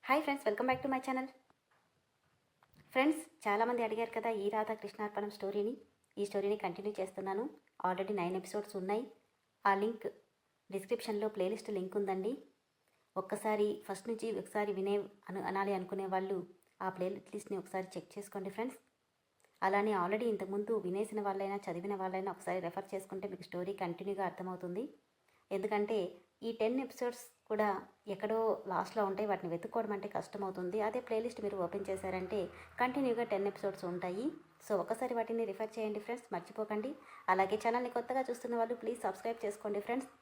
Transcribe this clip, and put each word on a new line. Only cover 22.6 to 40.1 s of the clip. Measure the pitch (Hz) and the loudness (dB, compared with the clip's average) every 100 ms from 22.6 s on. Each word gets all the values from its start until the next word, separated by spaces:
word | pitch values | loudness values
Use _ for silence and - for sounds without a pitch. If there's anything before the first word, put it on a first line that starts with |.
రెఫర్ | 170 170 196 | 0 -4 -4
చేసుకుంటే | 196 190 190 196 | -6 -6 -6 -6
మీకు | 180 180 | -8 -6
స్టోరీ | 175 180 202 | -4 -2 -2
కంటిన్యూగా | 180 170 196 196 185 | -2 -2 -4 0 -2
అర్థమవుతుంది. | 180 185 180 180 180 269 - _ _ _ _ _ | -2 -6 -4 -4 -4 -6 -8 _ _ _ _ _
ఎందుకంటే | 196 202 208 208 220 180 - - _ 226 | -2 0 2 2 2 0 -4 -20 _ -6
ఈ | 226 | 2
టెన్ | 220 254 | 2 2
ఎపిసోడ్స్ | 262 - 247 240 - _ _ | -2 -2 -2 -4 -14 _ _
కూడా | 214 214 190 - - - | 2 4 2 -4 -18 -8
ఎక్కడో | 196 214 220 220 196 - | -4 0 2 4 2 0
లాస్ట్లో | 180 185 226 202 | 0 0 2 2
ఉంటాయి, | 190 214 | 2 0
వాటిని | 190 175 | 0 0
వెతుక్కోవడం | 170 214 233 214 202 | -4 -2 -2 0 -2
అంటే | 208 | -2
కష్టమవుతుంది. | - - 208 190 190 180 208 214 | -4 -6 -4 -4 -2 -2 0 0
అదే | 233 | 0
ప్లేలిస్ట్ | 240 220 233 233 | 0 0 0 -2
మీరు | 208 196 | -4 0
ఓపెన్ | 175 196 196 | -2 -2 -2
చేశారంటే | 190 190 185 185 214 170 - - - | -2 0 -2 0 0 -2 -6 -16 2
కంటిన్యూగా | 254 262 262 226 | 2 4 2 2
టెన్ | 233 196 196 | 2 2 2
ఎపిసోడ్స్ | 202 202 190 180 | 0 -4 -2 -4
ఉంటాయి. | 175 180 185 269 - - - - | -2 -2 -2 -2 -4 -16 -20 0
So | 202 | 0
ఒకసారి | 170 226 254 240 | 2 0 0 0
వాటిని | 226 233 226 | 0 0 0
రిఫర్ | 190 220 226 | -2 -4 -2
చేయండి | 214 208 | -2 -2
ఫ్రెండ్స్, | 214 247 - | -4 -6 -4
మర్చిపోకండి. | 180 170 214 214 214 226 294 - - - | -6 -6 -6 -2 0 -2 -6 -12 -8 4
అలాగే | 190 190 214 | 6 6 4
ఛానల్ని | 233 233 247 240 | 4 4 2 -2
కొత్తగా | 240 262 262 | 0 0 2
చూస్తున్న | 240 240 233 | -2 0 2
వాళ్ళు | 226 240 | 2 0
ప్లీజ్ | 220 240 202 | -2 0 -2
సబ్స్క్రైబ్ | 196 233 233 214 | -2 -2 -2 -2
చేసుకోండి | 202 208 202 | -2 -2 -2
ఫ్రెండ్స్. | 202 247 262 | 0 -2 -2